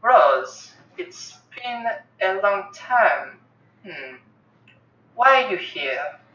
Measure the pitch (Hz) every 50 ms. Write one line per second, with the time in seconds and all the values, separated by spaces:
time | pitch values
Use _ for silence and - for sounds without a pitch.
0 | _ 226 254 226 - - - - - - - - - - - _ _ _ _ _
1 | - - - - - - - - _ _ - - 247 247 240 233 233 233 220 -
2 | - _ _ _ - 190 185 190 202 202 202 196 190 - - - - - 254 247
3 | 220 190 - - - - - - _ _ _ _ _ _ _ _ _ 208 170 143
4 | 135 131 127 127 _ _ _ _ _ _ _ _ _ _ _ _ _ _ _ _
5 | _ _ _ - 240 262 269 262 254 254 202 175 - - - 156 143 139 131 131
6 | 143 151 139 - _ _